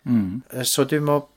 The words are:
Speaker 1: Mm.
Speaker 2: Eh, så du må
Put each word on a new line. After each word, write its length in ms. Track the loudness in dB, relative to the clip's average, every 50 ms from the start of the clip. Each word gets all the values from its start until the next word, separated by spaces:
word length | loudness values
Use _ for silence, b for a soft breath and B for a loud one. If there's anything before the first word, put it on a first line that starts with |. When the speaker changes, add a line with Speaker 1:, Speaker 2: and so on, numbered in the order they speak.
| -2
Speaker 1:
Mm. 400 | 0 2 2 2 0 -4 -8 -10 -10
Speaker 2:
Eh, 120 | -8 -6 -4
så 200 | -2 0 0 0
du 160 | 0 0 0
må 280 | 2 2 0 0 -2 -6 _